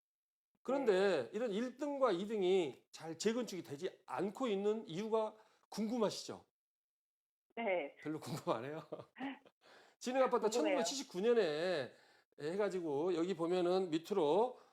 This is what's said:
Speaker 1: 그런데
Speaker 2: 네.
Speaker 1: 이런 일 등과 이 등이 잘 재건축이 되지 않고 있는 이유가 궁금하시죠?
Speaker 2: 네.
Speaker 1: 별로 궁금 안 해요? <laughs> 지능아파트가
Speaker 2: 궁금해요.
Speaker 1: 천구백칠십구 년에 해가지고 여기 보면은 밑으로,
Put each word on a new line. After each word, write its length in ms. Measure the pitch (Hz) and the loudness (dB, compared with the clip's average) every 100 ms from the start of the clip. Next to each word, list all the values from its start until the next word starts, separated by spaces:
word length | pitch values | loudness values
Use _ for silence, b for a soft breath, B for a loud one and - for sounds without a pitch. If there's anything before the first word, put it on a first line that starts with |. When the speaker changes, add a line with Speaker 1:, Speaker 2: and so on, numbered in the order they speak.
| _ _ _ _ _ _ | _ _ _ _ _ _
Speaker 1:
그런데 600 | - 277 240 185 202 165 | -2 2 4 4 4 2
Speaker 2:
네. 60 | 117 | 0
Speaker 1:
이런 200 | 208 247 | -4 -2
일 260 | 190 247 247 | -2 -4 -4
등과 340 | 294 277 254 | -4 2 2
이 140 | 175 208 | 2 -2
등이 560 | 214 180 190 151 - _ | 0 2 4 2 -4 _
잘 260 | - 160 160 | -14 -10 -4
재건축이 440 | 208 226 226 185 | 0 0 -2 -8
되지 280 | 135 143 185 - - | -10 -8 -8 -10 -8
않고 400 | 127 190 196 262 | -4 -4 -2 -2
있는 400 | 196 202 220 214 | 0 0 -2 -4
이유가 480 | 165 220 220 214 b b b _ | -6 -2 0 0 b b b _
궁금하시죠? 760 | - 214 247 196 - - 87 - _ _ _ _ _ _ _ _ _ _ - | -6 -2 0 0 0 -8 -12 -16 _ _ _ _ _ _ _ _ _ _ -6
Speaker 2:
네. 380 | 226 180 139 - | 0 0 -2 -8
Speaker 1:
별로 180 | 151 151 | -8 -6
궁금 320 | - 160 175 | -6 -6 -2
안 120 | 120 | -4
해요? 180 | 131 156 - 147 139 | -4 -10 -12 -14 -14
<laughs> 380 | - 269 262 - _ B B B _ | -12 -10 -10 -18 _ B B B _
지능아파트가 500 | 240 262 262 240 226 | -2 2 4 4 2
Speaker 2:
궁금해요. 0 | |
Speaker 1:
천구백칠십구 680 | 233 311 277 226 277 - 180 | 2 2 2 0 -4 -6 0
년에 680 | 220 233 175 147 185 170 120 b b b _ - | 4 4 4 2 0 -2 -4 b b b _ -8
해가지고 760 | 147 190 208 180 165 139 175 | -4 -2 0 -2 -2 0 0
여기 200 | 165 175 | 0 0
보면은 560 | 165 165 185 175 185 185 | 0 0 2 4 2 2
밑으로, 680 | 160 - 196 147 175 247 B B | -2 0 2 4 4 2 B B